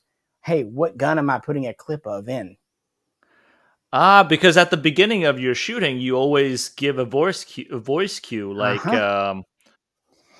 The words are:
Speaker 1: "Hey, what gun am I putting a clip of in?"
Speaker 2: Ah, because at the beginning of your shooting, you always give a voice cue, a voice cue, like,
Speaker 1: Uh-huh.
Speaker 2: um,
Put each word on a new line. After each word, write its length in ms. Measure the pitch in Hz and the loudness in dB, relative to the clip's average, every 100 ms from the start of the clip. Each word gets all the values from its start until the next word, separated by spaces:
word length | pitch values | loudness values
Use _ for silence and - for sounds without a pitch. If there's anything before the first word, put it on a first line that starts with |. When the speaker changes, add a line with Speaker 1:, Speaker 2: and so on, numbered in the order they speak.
| _ _ _ _ | _ _ _ _
Speaker 1:
"Hey, 200 | - 165 | -4 -2
what 340 | 107 127 165 123 | -2 -4 -4 -2
gun 220 | 139 156 | -2 0
am 100 | 143 | -2
I 100 | 123 | -2
putting 280 | 151 147 123 | -4 -6 -6
a 60 | |
clip 320 | - - 151 107 | -10 -10 -10 -8
of 220 | 101 104 | -10 -8
in?" 280 | 127 92 - _ _ _ _ _ _ _ _ _ _ _ _ _ | -10 -10 -18 _ _ _ _ _ _ _ _ _ _ _ _ _
Speaker 2:
Ah, 300 | 131 180 202 | 2 6 6
because 320 | 165 160 180 165 | 6 4 6 6
at 160 | 170 | 4
the 60 | 160 | 2
beginning 480 | 156 151 208 214 156 | 0 2 2 2 0
of 120 | 127 | 0
your 140 | 127 | -2
shooting, 460 | 123 - 233 160 127 | -2 -4 -4 -4 -4
you 160 | 127 127 | -2 0
always 540 | 139 143 139 127 - | 2 2 2 -2 -8
give 280 | - 143 131 | -4 -4 -2
a 60 | 120 | -2
voice 380 | 139 180 185 | 0 0 -2
cue, 240 | - - - | -10 -16 -12
a 60 | 123 | -10
voice 420 | 113 151 196 - | -4 -4 -4 -8
cue, 340 | - 113 101 | -10 -8 -6
like, 260 | 101 104 104 - | -2 -2 -2 -2
Speaker 1:
Uh-huh. 40 | |
Speaker 2:
um, 500 | 110 101 101 98 95 - _ _ _ _ _ _ _ _ | 0 0 0 -2 -4 -12 _ _ _ _ _ _ _ _